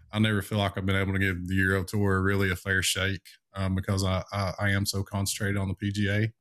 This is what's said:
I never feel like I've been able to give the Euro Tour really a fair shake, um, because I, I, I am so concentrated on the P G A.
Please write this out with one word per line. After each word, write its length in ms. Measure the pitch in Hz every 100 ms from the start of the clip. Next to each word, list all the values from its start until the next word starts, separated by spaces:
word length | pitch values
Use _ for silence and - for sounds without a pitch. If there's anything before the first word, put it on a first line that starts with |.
| -
I 60 | 107
never 220 | 110 104
feel 160 | - 107
like 180 | 98 101
I've 100 | 95
been 80 | 95
able 180 | 95
to 60 | 95
give 280 | 98 87 90
the 80 | 95
Euro 280 | 95 95
Tour 380 | 90 107 101 95
really 280 | 95 101 98
a 60 | 90
fair 260 | 98 95
shake, 460 | 87 98 95 98 - - _
um, 220 | 98 95 95
because 280 | 95 98
I, 200 | 95 92 -
I, 200 | 101 95 85
I 100 | 101
am 160 | 98 101
so 180 | 98
concentrated 540 | 98 101 98 - 101 101
on 100 | 95
the 80 | 92
P 160 | 101
G 180 | 98 101
A. 240 | 104 110 -